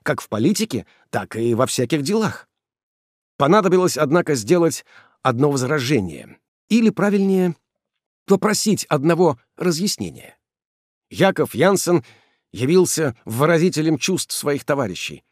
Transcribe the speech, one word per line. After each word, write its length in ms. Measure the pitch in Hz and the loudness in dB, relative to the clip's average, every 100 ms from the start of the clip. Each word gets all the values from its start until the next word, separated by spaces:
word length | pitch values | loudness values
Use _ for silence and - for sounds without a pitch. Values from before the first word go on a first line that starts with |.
как 180 | - 139 | -6 -6
в 80 | - | -6
политике, 560 | 107 139 202 220 113 - _ _ | -2 0 0 -4 -6 -10 _ _
так 260 | - 95 110 | -8 -6 -4
и 180 | 117 | 0
во 120 | 113 - | 0 0
всяких 360 | - 120 160 | -2 -2 -2
делах. 460 | 139 214 196 - - _ _ _ _ _ _ _ _ - | 0 -2 -2 -4 -16 _ _ _ _ _ _ _ _ -2
Понадобилось, 600 | 139 214 190 180 180 - | 2 4 4 2 2 0
однако, 380 | 147 175 170 139 | 0 0 0 -2
сделать 500 | 104 175 165 - - - _ _ | 0 2 2 -2 -12 -20 _ _
одно 300 | 135 117 147 | -2 2 2
возражение, 880 | 139 127 151 120 139 90 69 - - _ _ - | 0 -2 -2 0 -2 -2 -8 -18 -20 _ _ -2
или, 200 | 226 226 | 2 2
правильнее, 640 | - 202 202 196 190 180 160 _ _ _ _ _ _ - | 2 0 0 2 2 0 -2 _ _ _ _ _ _ 0
попросить 600 | 190 220 208 220 185 - | 2 2 0 0 -2 0
одного 540 | 151 151 165 175 123 _ - | 0 2 4 2 0 _ -6
разъяснения. 800 | 175 156 196 - 92 67 - _ _ _ _ _ _ _ _ | -4 -2 -4 -6 -8 -12 -20 _ _ _ _ _ _ _ _
Яков 460 | 95 190 185 135 107 | 0 0 2 -2 2
Янсен 500 | 175 190 - 175 - _ _ _ _ | 2 2 2 0 -2 _ _ _ _
явился 640 | 92 127 185 175 - 147 117 - | -6 2 2 2 0 -4 -6 -8
выразителем 720 | 110 151 170 180 147 156 156 | -2 2 2 2 0 0 0
чувств 340 | - 180 - | -2 -4 -4
своих 320 | - 139 143 | -6 -4 -4
товарищей, 600 | - 139 110 85 - - _ | -2 -2 -2 -6 -12 -14 _